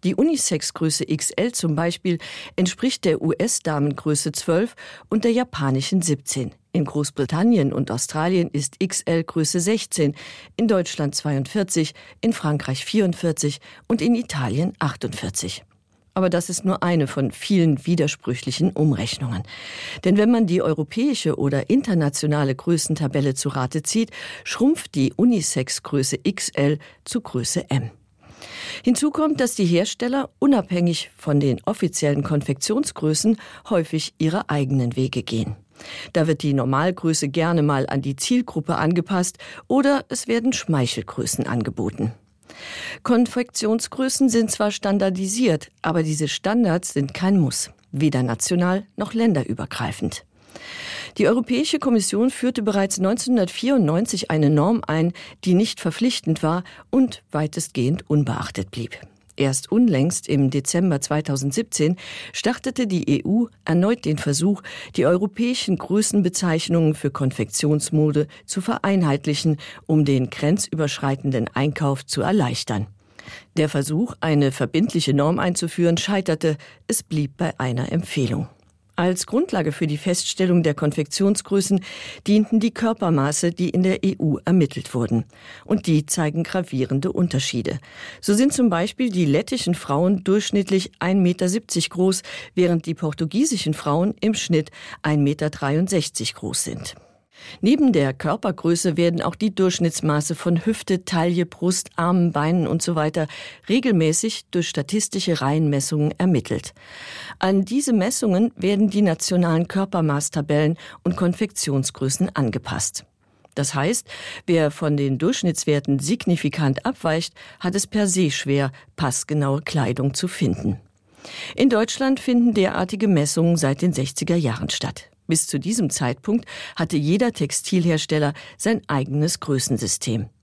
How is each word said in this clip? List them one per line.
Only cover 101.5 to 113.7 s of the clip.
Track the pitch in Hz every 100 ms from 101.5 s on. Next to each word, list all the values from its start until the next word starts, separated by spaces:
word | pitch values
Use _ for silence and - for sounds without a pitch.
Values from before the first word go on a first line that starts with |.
| - 175 180 - -
Armen, | 170 180 175
Beinen | 151 151 180 160
und | 165
so | -
weiter | 165 151 156 156 - - - -
regelmäßig | 233 262 196 160 160 226 - -
durch | 180 165
statistische | - 139 214 - 190 185 160
Reihenmessungen | 135 151 156 143 135 156 147 -
ermittelt. | 180 151 - 110 - - - - - - - -
An | 190 196 190
diese | 240 285
Messungen | 226 190 262 226 185 226 -
werden | 185 202 208
die | 202
nationalen | 208 160 - 180 175 160 175
Körpermaßtabellen | 196 196 190 160 143 147 175 143 147 151 170 - -
und | - 175
Konfektionsgrößen | 175 175 208 - - 139 131 - 131 135 185 -
angepasst. | 127 113 - - - - - _ _ _ _ -
Das | 139